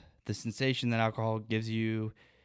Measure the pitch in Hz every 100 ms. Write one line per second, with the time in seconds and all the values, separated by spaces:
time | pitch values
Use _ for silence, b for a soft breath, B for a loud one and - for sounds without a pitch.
0 | B B - 104 117 - 131 127 120 117
1 | 113 110 113 110 110 110 113 110 110 110
2 | 110 - b b